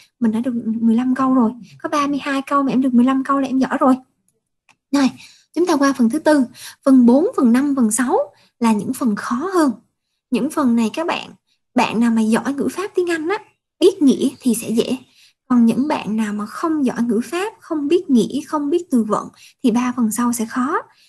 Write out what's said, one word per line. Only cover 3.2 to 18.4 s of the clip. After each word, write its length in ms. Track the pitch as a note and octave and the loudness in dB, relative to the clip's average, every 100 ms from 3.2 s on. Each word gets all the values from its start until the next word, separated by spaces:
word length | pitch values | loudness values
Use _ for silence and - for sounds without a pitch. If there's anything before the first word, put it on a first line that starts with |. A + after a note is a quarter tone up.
câu 160 | C4 C4+ | 0 -2
là 80 | C4+ | 0
em 120 | C4 | 0
giỏi 180 | C4 C4+ | 0 2
rồi. 160 | C#4 B3+ - _ _ _ _ _ _ _ _ | 2 2 -4 _ _ _ _ _ _ _ _
Rồi, 180 | C#4 C4 - - _ _ | 0 0 -2 -16 _ _
chúng 120 | D#4 F4+ | -4 0
ta 100 | D4 | 0
qua 180 | C#4 | 0
phần 160 | C4 A3+ | 2 0
thứ 100 | D4+ | 2
tư. 240 | D#4+ D4 A#3+ - - - C#4+ | 2 2 0 -8 -20 -4 4
Phần 200 | C4 A#3 | 6 6
bốn, 220 | C4 G4 G4 | 6 2 2
phần 140 | B3+ | 2
năm, 240 | A#3+ C#4+ C4+ | 2 2 0
phần 160 | A3 | 0
sáu 260 | A3 B3+ G4+ D5 _ _ - | 0 0 0 -2 _ _ -2
là 120 | A#3 | 0
những 200 | G#3 - | 0 -2
phần 220 | C4 B3+ G#3 | -4 -2 -2
khó 340 | - A#3+ F4 | -4 -4 -2
hơn. 180 | F#4 D4 G3+ _ _ _ _ _ | 0 0 -2 _ _ _ _ _
Những 180 | A3+ C4 | -4 -2
phần 260 | D#4+ C4 A#3 | -2 0 0
này 140 | A3 | 0
các 140 | C4 E4 | -2 -6
bạn, 220 | - - - _ _ _ B3 | -6 -10 -20 _ _ _ -2
bạn 240 | - G#3+ | -2 0
nào 120 | A#3 | 0
mà 100 | A3+ | 2
giỏi 320 | G#3+ A#3 A#3+ | 2 0 -2
ngữ 140 | C#4 - | -4 -6
pháp 200 | D#4 G4+ G4 | -6 -6 -4
tiếng 160 | F4 | -2
Anh 160 | E4 D#4 | -4 -4
á, 100 | G#4 - _ _ - | -6 -8 _ _ 0
biết 220 | F4 - | 2 4
nghĩa 280 | C#4 G3+ C4+ - | 2 2 -2 -2
thì 160 | C4 A3 | -2 -2
sẽ 140 | - | -2
dễ. 280 | A3+ - C4 - _ _ _ - | -2 -2 -6 -10 _ _ _ 0
Còn 180 | B3 A3+ | 4 4
những 220 | A3 D4 | 2 -2
bạn 280 | D4 - A3 | -4 -4 -4
nào 180 | G#3+ | -4
mà 120 | G#3 G#3+ | -6 -8
không 400 | - E4+ D#4 B3+ | -6 -4 0 -2
giỏi 180 | A#3+ | -2
ngữ 180 | A#3+ G#3+ | -2 -2
pháp, 300 | B3 E4+ G#4 - | -2 -6 -6 -8
không 280 | - D#4+ C#4+ | -8 -6 0
biết 220 | F4 F4+ | 0 2
nghĩa, 320 | B3 F#3+ C4+ | 2 2 -4